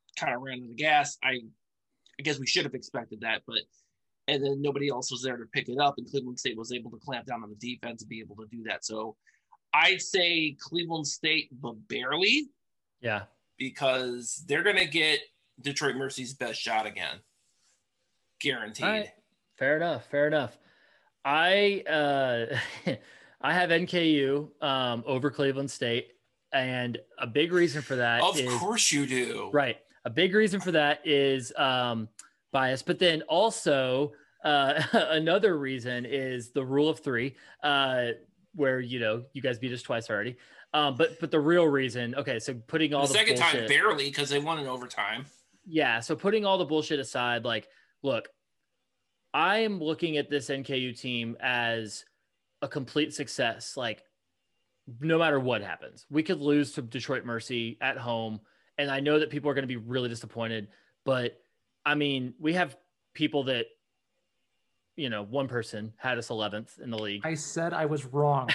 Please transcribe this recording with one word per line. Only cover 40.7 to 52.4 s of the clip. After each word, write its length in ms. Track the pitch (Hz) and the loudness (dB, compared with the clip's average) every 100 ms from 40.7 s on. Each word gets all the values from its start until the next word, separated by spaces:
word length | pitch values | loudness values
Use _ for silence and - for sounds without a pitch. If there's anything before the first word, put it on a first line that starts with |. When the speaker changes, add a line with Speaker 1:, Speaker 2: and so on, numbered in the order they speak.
Speaker 2:
Um, 220 | 151 147 127 | 0 2 4
but, 240 | 160 - | 2 2
but 120 | 160 | 0
the 80 | 160 | 2
real 260 | 147 175 165 | 6 6 6
reason, 480 | 139 131 123 120 131 | 6 2 -2 -4 -4
okay, 240 | 139 117 | -4 -4
so 140 | - | -4
putting 400 | 123 - 160 156 | -8 -2 0 2
all 120 | 143 139 | 4 2
Speaker 1:
The 60 | |
Speaker 2:
the 60 | 208 | 4
Speaker 1:
second 160 | 214 123 | 4 4
time, 140 | 170 | 4
Speaker 2:
bullshit 180 | 139 113 | 4 4
Speaker 1:
barely, 400 | 143 202 156 139 | 4 4 2 -2
'cause 180 | 143 143 | -2 0
they 100 | 143 | 0
won 200 | 151 160 | 0 -2
in 80 | 139 | -4
overtime. 580 | 127 123 - 104 113 139 - _ _ - | -6 -8 -6 -4 -4 -10 -18 _ _ -4
Speaker 2:
Yeah, 340 | 156 135 117 | 0 2 0
so 160 | 117 156 | -2 -2
putting 300 | 196 214 202 | 0 2 2
all 120 | 190 | 2
the 80 | 156 | 2
bullshit 340 | 156 151 147 | 0 0 -4
aside, 440 | 123 131 120 120 120 | -4 -4 -2 -2 -2
like, 220 | 113 - _ _ _ | -4 -4 _ _ _
look, 280 | 135 117 - _ _ _ _ _ _ _ _ _ _ | -2 -2 -4 _ _ _ _ _ _ _ _ _ _
I 260 | 143 170 214 | 0 4 4
am 200 | 220 196 | 2 0
looking 380 | 156 156 170 151 | -2 0 0 0
at 120 | 143 | 0
this 200 | 143 131 | -2 -2
N 140 | 139 | -6
K 140 | 131 135 | -2 -2
U 140 | 127 | -4
team 440 | 120 127 120 113 117 | -6 -6 -4 -4 -4
as 640 | 131 123 117 117 107 - - _ _ _ | -2 0 0 -2 -4 -10 -16 _ _ _